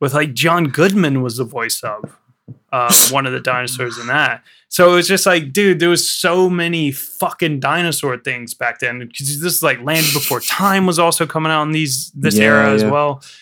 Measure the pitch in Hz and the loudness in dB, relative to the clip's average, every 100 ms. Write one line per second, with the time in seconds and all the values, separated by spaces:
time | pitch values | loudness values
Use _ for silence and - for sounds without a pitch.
0 | 139 147 151 120 160 175 151 135 190 202 | -2 0 -2 0 0 2 0 2 2 4
1 | 156 135 127 117 117 127 113 - 113 107 | 2 0 -2 -4 -6 -6 -6 -4 -6 -8
2 | - - _ _ - - _ 131 120 120 | -12 -20 _ _ -20 -20 _ -2 2 4
3 | 110 135 135 127 127 123 123 127 123 117 | 4 0 -2 -4 -2 -4 -4 -6 -6 -6
4 | 120 143 135 117 - _ _ - 175 175 | -2 0 0 -2 -12 _ _ 4 6 6
5 | 170 190 196 175 139 165 202 170 170 170 | 2 2 2 2 0 2 2 4 2 2
6 | - - 175 180 185 175 170 170 147 131 | 0 -2 0 2 2 0 -2 -2 -2 -4
7 | - - 180 - 165 143 135 165 170 139 | -10 -6 -6 -2 -2 -2 -2 0 -2 -2
8 | 143 123 139 123 117 - 123 - 123 123 | -4 -6 -6 -8 -10 -6 -6 -4 -6 -6
9 | 120 - 139 147 170 - 160 123 131 160 | -10 -10 -8 -6 -4 -2 0 -2 -2 0
10 | 151 143 - 123 - - 196 196 185 165 | 0 -2 -2 -4 -2 0 2 2 2 4
11 | 170 160 156 160 160 156 151 160 151 131 | 2 2 -2 -2 0 0 0 -2 -2 -4
12 | - 139 - - 143 143 - 107 107 143 | -8 -4 0 2 4 4 4 2 2 2
13 | 147 139 - - | 0 -2 -12 -20